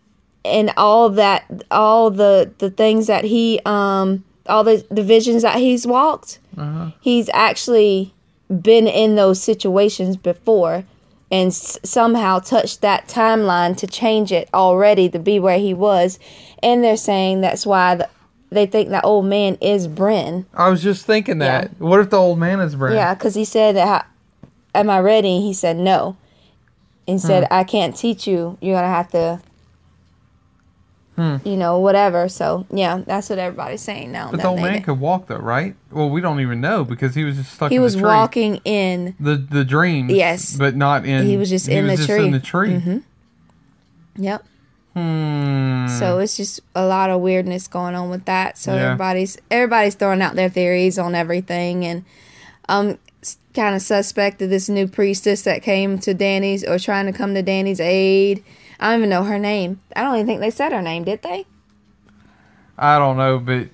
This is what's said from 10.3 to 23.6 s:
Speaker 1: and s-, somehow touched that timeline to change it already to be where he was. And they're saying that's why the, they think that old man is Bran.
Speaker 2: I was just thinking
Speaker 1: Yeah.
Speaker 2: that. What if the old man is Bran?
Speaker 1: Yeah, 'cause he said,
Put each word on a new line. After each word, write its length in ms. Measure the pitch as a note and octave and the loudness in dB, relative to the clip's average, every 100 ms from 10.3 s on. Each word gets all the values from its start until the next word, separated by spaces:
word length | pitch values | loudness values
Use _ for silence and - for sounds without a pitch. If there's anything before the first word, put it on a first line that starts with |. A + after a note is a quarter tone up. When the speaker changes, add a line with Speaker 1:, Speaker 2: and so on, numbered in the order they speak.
| E3+ - G#3+ E3+ E3+ F#3+ _ _ _ - | -4 2 2 2 -2 -8 _ _ _ -4
Speaker 1:
and 160 | F#3+ F#3 | 0 0
s-, 280 | F3+ - - | -2 -8 -10
somehow 560 | - B3+ A#3 A#3 G3 F#3 | -4 0 2 2 0 -2
touched 420 | F#3 A#3+ - - | 0 0 0 -2
that 260 | G#3 G3 - | 0 0 -2
timeline 680 | A#3+ A3 A3 G3+ F3 F3 F#3 | 0 2 2 2 0 0 -2
to 80 | F#3+ | -8
change 440 | - A#3 G#3+ G3+ | -4 0 0 0
it 180 | F3+ - | -2 0
already 560 | F#3 F#3 F3+ G#3 G3 F3+ | 2 4 6 4 4 2
to 100 | E3+ | 0
be 200 | E3+ G#3 | 0 2
where 200 | F#3+ F3+ | 2 2
he 160 | G3+ F3+ | 0 0
was. 420 | G#3 F#3+ F3+ F#3 - - - - | 2 2 2 -2 -18 -20 -20 -2
And 200 | A#3+ A#3+ | 2 4
they're 140 | A#3 A3 | 4 2
saying 440 | - G3 F#3+ F#3+ | 0 0 0 0
that's 240 | F#3+ F#3+ G#3 | 0 -2 0
why 260 | F#3+ F3+ F3 | 2 2 0
the, 140 | - _ _ _ - | -2 _ _ _ -4
they 160 | G3+ G3+ | 0 0
think 240 | G#3+ G#3 | 0 0
that 160 | G3 - | 0 2
old 200 | G#3 F#3+ | 2 2
man 320 | G3+ G3+ - | 0 0 0
is 260 | F#3+ G3+ F3 | 0 0 -2
Bran. 600 | D#3 G3 G#3+ C#3+ F3 F#3 - | -2 0 0 -2 -6 -8 0
Speaker 2:
I 140 | F3+ | 2
was 120 | F3+ | 2
just 240 | F#3+ F#3+ - | 0 -2 0
thinking 340 | G#3+ G3+ D#3+ | -2 0 -2
Speaker 1:
Yeah. 220 | C3+ C3 | 0 0
Speaker 2:
that. 180 | - - | -4 -6
What 200 | D#3+ F#3+ | 2 4
if 100 | G3+ | 4
the 80 | G3+ | 4
old 220 | F3+ E3+ | 4 2
man 200 | E3+ G3 | 0 0
is 140 | E3+ C#3 | -2 -2
Bran? 200 | C3+ A3 | 0 2
Speaker 1:
Yeah, 180 | F3+ | 0
'cause 220 | G3 A3 G3+ | 0 -2 -2
he 100 | G#3+ | -2
said, 320 | A3 | 2